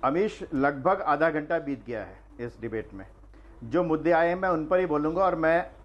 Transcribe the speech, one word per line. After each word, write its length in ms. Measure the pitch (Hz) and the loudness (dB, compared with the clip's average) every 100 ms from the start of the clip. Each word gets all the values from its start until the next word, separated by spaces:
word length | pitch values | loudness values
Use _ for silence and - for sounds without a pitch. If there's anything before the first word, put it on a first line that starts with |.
अमीश, 360 | 127 160 214 - 196 | 0 0 -2 -4 -8
लगभग 480 | 143 139 143 131 196 147 | 0 0 2 0 0 0
आधा 240 | 143 165 | 2 2
घंटा 280 | 151 147 139 | 0 -2 -4
बीत 240 | 143 131 107 | -2 -8 -6
गया 140 | 113 | -8
है 200 | 92 92 - - | -8 -14 -20 -10
इस 120 | 120 117 | -10 -8
debate 280 | 113 110 104 | -6 -6 -8
में। 120 | 98 95 - - - - - | -14 -18 -20 -20 -20 -20 -18
जो 200 | 117 147 | -2 0
मुद्दे 280 | 170 156 156 | 2 2 2
आए 160 | 165 170 | 4 4
हैं 60 | |
मैं 140 | 180 185 | 2 0
उन 180 | 165 156 | 0 2
पर 120 | 185 | 2
ही 80 | 185 | 2
बोलूंगा 380 | 151 151 165 | 0 0 2
और 100 | 190 | 0
मैं 320 | 175 160 170 175 - | 2 2 2 0 -8